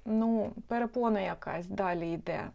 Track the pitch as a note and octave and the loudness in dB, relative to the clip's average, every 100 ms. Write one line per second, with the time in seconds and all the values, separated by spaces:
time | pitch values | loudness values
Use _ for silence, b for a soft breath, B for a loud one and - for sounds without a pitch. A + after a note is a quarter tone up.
0 | A3 A3 A3+ A3+ G#3+ - - A#3 A#3 B3 | 0 2 4 2 0 -4 -4 -2 0 2
1 | A#3 G#3 F3+ F3 - E3 F3+ G3 F#3 F3 | 4 4 0 -4 -6 -6 -4 0 0 0
2 | E3 E3+ F3 D#3+ - | -2 -2 -2 -4 -6